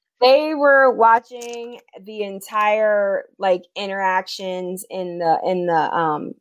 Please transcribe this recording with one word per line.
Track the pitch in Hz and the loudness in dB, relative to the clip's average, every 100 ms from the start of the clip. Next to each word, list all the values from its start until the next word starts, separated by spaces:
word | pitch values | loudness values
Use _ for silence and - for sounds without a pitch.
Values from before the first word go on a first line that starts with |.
| _ - | _ 0
they | 247 277 302 | 4 4 2
were | 302 285 277 262 | 0 4 6 4
watching | 214 226 226 233 247 240 240 233 240 _ - | 4 4 4 0 -14 -12 -12 -14 -16 _ -20
the | 190 214 | -14 -10
entire, | 202 196 - 214 208 214 214 208 202 190 - - | -8 -10 -6 -2 0 2 2 2 0 -2 -6 -4
like, | 196 180 - | -2 -2 -4
interactions | - 202 196 190 185 190 - 190 185 180 185 - | -10 -8 -4 0 -2 -4 -8 -8 -6 -6 -10 -10
in | 190 180 175 | -10 -8 -4
the, | 165 160 | 0 0
in | - 185 175 | 0 -2 0
the, | 165 151 | 0 0
um, | - 160 151 - - | -2 -2 -2 -6 -14